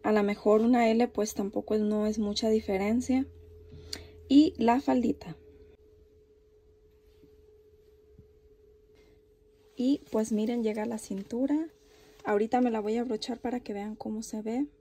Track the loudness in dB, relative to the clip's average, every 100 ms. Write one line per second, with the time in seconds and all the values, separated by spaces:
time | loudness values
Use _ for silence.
0 | 2 2 2 0 4 4 6 4 4 4
1 | 0 0 -4 -4 -4 -4 -2 -2 0 0
2 | -2 -2 -4 -2 0 0 0 -2 0 0
3 | 0 0 -2 -10 -20 -20 -20 -20 -14 -14
4 | -16 -20 6 6 6 4 2 2 2 2
5 | 0 -4 -10 -18 -20 -20 -20 -20 -20 -20
6 | -20 _ _ _ _ _ _ _ _ _
7 | _ _ -20 -20 _ -20 _ _ _ _
8 | _ -20 -20 _ _ _ _ _ _ _
9 | _ _ _ _ _ _ _ -4 -2 -2
10 | -2 -4 -2 -2 -2 -2 -2 -2 -6 -6
11 | -8 -10 -8 -4 0 0 -2 -12 -20 -20
12 | -20 -14 -2 0 2 2 2 0 -2 -4
13 | -2 -6 -6 -8 -6 -6 -8 -8 -8 -10
14 | -8 -8 -8 -8 -4 -4 -4 _